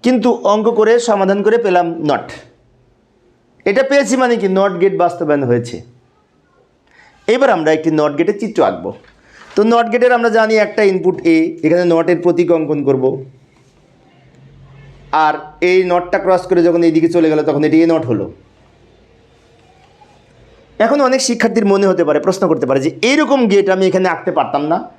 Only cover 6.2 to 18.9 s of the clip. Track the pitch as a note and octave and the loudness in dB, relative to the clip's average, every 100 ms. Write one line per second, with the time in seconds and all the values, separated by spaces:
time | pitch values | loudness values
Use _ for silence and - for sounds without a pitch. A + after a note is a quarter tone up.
6.2 | _ _ _ _ _ _ _ _ _ _ | _ _ _ _ _ _ _ _ _ _
7.2 | - B3 C4 F#3+ D#3 D#3 D#3 D#3 D3+ C#3+ | -2 0 2 2 0 0 0 0 -2 0
8.2 | F3+ G3+ A3 - A2+ F2 F2 - - _ | -2 -2 -6 -2 -2 -2 -10 -14 -20 _
9.2 | _ - - - G#3+ A#3 A#3 A#3 B3 A#3+ | _ -20 -8 -2 2 2 0 0 2 2
10.2 | A#3 A3 A3 A3 G#3 G#3+ G3+ F#3 E3+ F3+ | 2 0 2 0 0 0 0 2 -2 -2
11.2 | E3+ D#3+ D#3+ - D#3 E3+ F3 E3 E3 E3+ | 0 2 0 -2 0 2 2 0 0 0
12.2 | E3+ E3+ E3+ E3 D3+ D3 C3+ C3 C3 C3+ | 0 0 2 0 0 -4 -2 0 -2 -4
13.2 | C3+ - _ _ _ _ _ _ _ _ | -12 -20 _ _ _ _ _ _ _ _
14.2 | _ _ - - - - - - - D3 | _ _ -20 -20 -20 -20 -20 -20 -4 0
15.2 | D#3 D3+ - - F3+ F#3 F3+ F3 F3 G3 | 0 0 -8 -4 2 2 2 0 0 -4
16.2 | F3+ F#3 - F3 E3+ E3+ E3+ D#3+ D#3+ E3+ | 0 0 2 2 2 2 2 2 2 2
17.2 | D#3+ D#3 D3 C#3+ D3+ D#3 E3 E3 B2 G#2+ | 2 0 0 0 2 2 2 0 -2 -4
18.2 | F#2 - _ _ _ _ _ | -6 -12 _ _ _ _ _